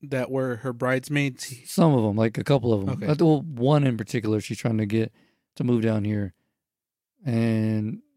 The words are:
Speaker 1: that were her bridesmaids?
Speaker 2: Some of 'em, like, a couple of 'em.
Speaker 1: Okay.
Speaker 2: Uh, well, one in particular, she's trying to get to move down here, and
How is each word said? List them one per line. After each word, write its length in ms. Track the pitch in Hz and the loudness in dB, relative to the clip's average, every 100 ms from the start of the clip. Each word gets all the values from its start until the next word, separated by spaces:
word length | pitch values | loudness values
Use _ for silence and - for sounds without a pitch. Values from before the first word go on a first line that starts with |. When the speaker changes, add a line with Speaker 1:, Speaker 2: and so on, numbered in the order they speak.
Speaker 1:
that 280 | 143 135 123 | -8 -6 -4
were 260 | 131 131 117 | -2 -4 -4
her 160 | 131 | -6
bridesmaids? 840 | 120 127 131 127 147 139 127 - 123 - | -4 -2 -2 -2 -2 -2 -4 -12 -16 -6
Speaker 2:
Some 240 | - 165 | 2 4
of 100 | 135 | 4
'em, 120 | 107 104 | 2 2
like, 200 | 113 - | 0 0
a 80 | |
couple 280 | - 139 117 | 0 2 2
of 100 | 107 | 0
'em. 60 | 98 | 0
Speaker 1:
Okay. 160 | 127 - | -4 -2
Speaker 2:
Uh, 80 | 151 | 2
well, 220 | 165 151 | 4 4
one 420 | 165 120 127 147 | 0 -2 2 4
in 120 | 135 110 | 2 0
particular, 440 | 107 127 107 107 | -4 -2 0 0
she's 180 | - 110 | -2 -4
trying 200 | 120 110 | -2 0
to 80 | 104 | 0
get 260 | 110 110 - _ _ _ - | 0 -2 -6 _ _ _ -4
to 80 | |
move 180 | 127 120 | 0 2
down 220 | 110 107 | 2 0
here, 300 | 104 104 98 - _ _ _ _ _ _ _ _ | 0 -2 -4 -8 _ _ _ _ _ _ _ _
and 800 | 170 113 117 110 110 110 107 202 - | -4 0 0 0 0 -2 -4 -8 -14